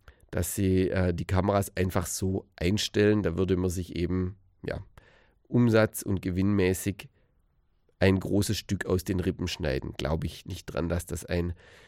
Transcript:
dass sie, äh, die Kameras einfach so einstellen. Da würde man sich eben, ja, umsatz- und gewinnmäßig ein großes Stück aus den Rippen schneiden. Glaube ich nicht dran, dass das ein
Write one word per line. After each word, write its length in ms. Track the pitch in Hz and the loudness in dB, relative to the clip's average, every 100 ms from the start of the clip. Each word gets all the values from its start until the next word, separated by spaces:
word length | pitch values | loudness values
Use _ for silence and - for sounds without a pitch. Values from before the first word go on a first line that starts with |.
| - - - | -20 -20 -8
dass 240 | - 90 - | -4 -4 0
sie, 340 | 95 92 92 | 2 2 2
äh, 240 | 95 92 | 2 0
die 100 | 87 | -2
Kameras 500 | 85 92 101 101 95 - | 0 2 2 2 0 -2
einfach 300 | 92 98 85 | -2 -2 -4
so 420 | - 95 95 - - | -4 -2 -4 -6 -4
einstellen. 680 | 87 104 - 101 104 107 | 0 0 0 4 4 4
Da 160 | 90 85 | 2 0
würde 180 | 92 90 | 2 2
man 140 | 92 | 0
sich 240 | 90 87 | -2 -6
eben, 420 | - 85 92 92 - _ - - | -4 0 0 -2 -6 _ -12 -8
ja, 140 | 107 - - _ _ _ _ - | -8 -10 -20 _ _ _ _ -2
umsatz- 560 | 123 120 110 110 - | 2 6 6 4 0
und 180 | - 95 | -4 -4
gewinnmäßig 880 | 92 90 98 101 92 92 104 92 - _ _ _ _ _ _ _ _ - | -2 0 2 4 2 2 -2 -6 -12 _ _ _ _ _ _ _ _ 2
ein 200 | 98 95 | 4 4
großes 360 | - 98 101 104 | 2 0 0 -4
Stück 300 | - 95 - | -4 -8 -2
aus 160 | 92 | -2
den 160 | - 92 | 0 -2
Rippen 300 | 90 - 90 | -2 -2 -6
schneiden. 440 | - 80 67 - | -4 -4 -4 -6
Glaube 320 | - 67 82 76 | -6 -4 -2 -4
ich 200 | - - | -8 -12
nicht 200 | 92 - | -10 -8
dran, 220 | - 85 | -6 -2
dass 180 | 85 - | -4 -4
das 180 | 82 | -10
ein 280 | - 87 87 85 - - | -4 -2 -2 -6 -14 -20